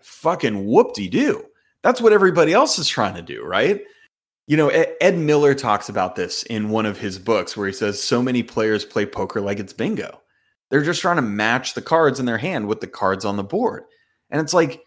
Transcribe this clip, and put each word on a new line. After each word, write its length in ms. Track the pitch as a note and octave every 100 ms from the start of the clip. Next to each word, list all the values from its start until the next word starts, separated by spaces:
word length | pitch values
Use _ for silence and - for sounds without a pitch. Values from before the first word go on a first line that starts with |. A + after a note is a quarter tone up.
Fucking 640 | - - D#3 F3 B2 G2+ G2+
whoop-de-doo. 760 | D3+ B3 - F#2 B2+ C#4+ - - _ _ _
That's 180 | - B3
what 140 | A3+
everybody 400 | G#3+ F#3+ E3 D#3
else 260 | G3 D4 -
is 80 | C#3+
trying 280 | - G#2 F#2+
to 60 |
do, 220 | E2+ A#1
right? 380 | C2+ F#2+ C#3 G3+ - _ _ _ _ _ -
You 100 | D3+
know, 120 | D3
Ed, 260 | D#3+ E3 -
Ed 160 | F3 F3
Miller 380 | D3+ D3+ D3 C3+
talks 340 | A#2+ G#2 -
about 260 | G#2 F#2 -
this 280 | F2 -
in 260 | - A2+ G#2+
one 160 | A2 G#2+
of 140 | G2
his 180 | G#2 F#2+
books 400 | F#2 G#2+ F2+ -
where 80 | G2
he 80 |
says, 280 | F#2+ G#2+ G2
"So 200 | - B2
many 220 | B2+ B2
players 420 | A2+ - A2 G#2+ -
play 200 | A2+ G#2
poker 360 | - G2 A2
like 180 | G2+ G#2
it's 140 | G2
bingo. 480 | - A2+ A3 - - _ _ _ _ _
They're 140 | C#3+
just 180 | D3+ E3+
trying 140 | F#3 F3
to 80 |
match 500 | A#2 G#2 A2 B2 -
the 80 | -
cards 380 | - E3 D3+ B2+
in 60 | B2
their 120 | A2+
hand 300 | D#3 D#3+ G#2
with 120 | A2
the 80 | F#2+
cards 380 | - F#2+ F#2+ G#2
on 120 | G2+
the 60 |
board." 400 | G2 F#3+ B3 - - _ _ _ _
And 100 | D#3
it's 140 | D#3
like 300 | F3+ D#3+ -